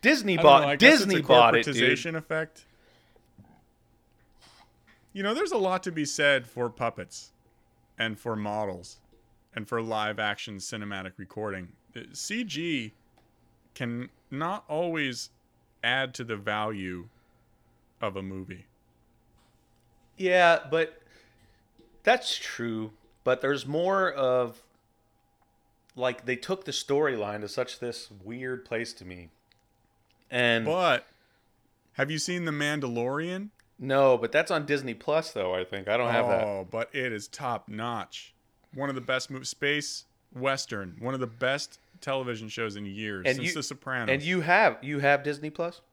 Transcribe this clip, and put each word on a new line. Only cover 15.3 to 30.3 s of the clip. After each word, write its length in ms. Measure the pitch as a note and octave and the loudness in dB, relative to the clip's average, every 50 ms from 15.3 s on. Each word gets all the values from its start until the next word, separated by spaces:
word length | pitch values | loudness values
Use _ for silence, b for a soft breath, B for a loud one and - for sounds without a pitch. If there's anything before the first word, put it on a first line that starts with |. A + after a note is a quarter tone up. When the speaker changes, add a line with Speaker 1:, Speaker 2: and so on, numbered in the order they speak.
| _ _ _ _ _ _ _ _ _ _ - | _ _ _ _ _ _ _ _ _ _ -2
Speaker 2:
add 300 | A#2 B2 C3+ C3+ C3 B2 | -2 0 0 -2 -4 -6
to 100 | - B2+ | -10 -6
the 120 | A#2 A2 | -6 -6
value 720 | G#2 G2 G#2+ G#2 G#2+ G#2+ G#2+ A2 G2+ F#2+ F#2 F2+ F2+ F2 A2+ _ _ _ _ _ _ _ _ _ _ _ _ _ _ _ _ _ _ | -6 -4 -4 -2 -2 -2 -4 -4 -6 -6 -8 -8 -8 -12 -16 _ _ _ _ _ _ _ _ _ _ _ _ _ _ _ _ _ _
of 140 | - G#2+ F#2+ | -8 -6 -6
a 60 | G2 | -6
movie. 440 | F#2+ F#2+ F#2+ F#2+ F#2+ F#2+ F#2 F2+ - _ _ _ _ _ _ _ _ _ _ _ _ _ _ _ _ _ _ _ _ _ _ _ _ _ _ _ _ _ _ - | -8 -8 -10 -10 -12 -12 -14 -18 -18 _ _ _ _ _ _ _ _ _ _ _ _ _ _ _ _ _ _ _ _ _ _ _ _ _ _ _ _ _ _ -2
Speaker 1:
Yeah, 420 | F#3 F#3 F3+ F3+ F3 E3+ E3+ D#3 - C#3 | 0 4 6 8 8 8 6 6 2 0
but 320 | C#3+ E3 E3 D#3 - - _ b b b b b b b b b b b b b _ _ - _ _ _ _ | 0 0 0 -2 -4 -18 _ b b b b b b b b b b b b b _ _ -20 _ _ _ _
that's 340 | - B3 B3 A#3+ - - - | 4 4 4 2 -4 -6 -6
true. 540 | - - - - A#2 A#2 A2+ A2 A2 G#2+ G#2+ _ _ _ _ _ _ | -6 -10 -8 -6 -6 -4 -4 -6 -6 -8 -12 _ _ _ _ _ _
But 180 | B2 B2+ B2+ | 2 2 2
there's 240 | - C3+ C#3+ C#3 - | 2 0 0 -2 -2
more 460 | C3 D3 D#3 F3 F#3 G3 G3 F#3+ F3+ | -4 -2 0 0 2 2 2 2 0
of, 500 | C#3+ C#3 C3+ B2+ B2+ B2+ B2 A#2 A2+ - - _ _ _ _ _ _ _ _ _ _ _ _ _ _ _ _ _ _ _ _ _ _ _ _ _ _ | 0 0 2 2 4 2 2 0 -4 -14 -20 _ _ _ _ _ _ _ _ _ _ _ _ _ _ _ _ _ _ _ _ _ _ _ _ _ _
like, 300 | B2 B2 B2+ B2 A#2+ - | -4 -2 -2 -2 -4 -4
they 100 | B2 B2+ | -4 -4
took 300 | B2 - - F#3+ F#3+ - | -4 -2 -6 -6 -6 -6
the 60 | - | -8
storyline 720 | C3 - - - C#3 C#3+ D#3 D3 C3 A2 G#2 G2+ G#2 G#2 | -8 -8 -4 0 0 2 2 2 0 -2 -4 -4 -4 -6
to 60 | G#2 G#2 | -8 -8
such 320 | - - B2+ - - - | -4 -4 -4 -6 -6 -8
this 300 | - A#2+ A#2 - - - G#2+ G2+ F#2 | -8 -8 -8 -10 -14 -18 -20 -18 -14
weird 400 | G2+ A#2 B2 B2+ B2+ B2+ B2+ B2+ | -12 -10 -8 -6 -8 -8 -8 -8
place 280 | - A#2 A2+ A#2 A2+ - | -6 -6 -6 -4 -6 -10
to 120 | - F#2 | -16 -16
me. 240 | F#2 F2+ F2+ F2 E2 _ _ _ _ _ _ _ _ _ _ _ _ _ _ _ _ _ _ _ _ | -16 -16 -16 -18 -20 _ _ _ _ _ _ _ _ _ _ _ _ _ _ _ _ _ _ _ _